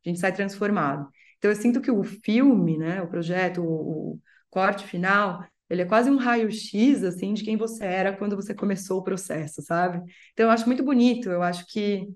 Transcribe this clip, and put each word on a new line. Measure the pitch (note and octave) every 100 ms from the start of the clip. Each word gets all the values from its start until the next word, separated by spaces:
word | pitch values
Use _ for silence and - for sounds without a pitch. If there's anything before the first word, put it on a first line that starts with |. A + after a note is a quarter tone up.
A | E3+
gente | F3
sai | F#3+
transformado. | F#3+ G3 - G#3 G3+ D3 D3 C#3+ _ _ _
Então, | G#3
eu | G#3
sinto | A#3+ B3
que | -
o | G#3+
filme, | F#3 - - A3+ C#4 A3 E3+ D#3
né, | D#3+ F#3
o | F3
projeto, | F3 E3+ F3+ F3+ F3
o, | E3 D#3+ D3+ D#3 -
o | D#3 _ _ _
corte | F#3+ F#3+ G3 -
final, | F3+ F#3 G3+ G3+ F3 - _ _
ele | F3
é | F3
quase | A3 B3
um | C#4
raio-x, | A#3+ A#3 A3 A3 - G3+ B3 B3
assim, | F#3 F3+ G3
de | G#3+
quem | - G#3+
você | A3+ -
era | G3 F#3 G3 G3
quando | G#3 G3+
você | G3+
começou | G3+ G#3 F#3+ - F#3
o |
processo, | F#3+ F#3+ - D#3 D3+ -
sabe? | D3 E3+ F3+ F3 F3 - -
Então, | - A3+
eu |
acho | A3+ A#3
muito | B3+
bonito, | C#4 B3+ A#3+ A#3 F#3+
eu | F3
acho | F3 F3 -
que | A3 G#3 G3+ G3+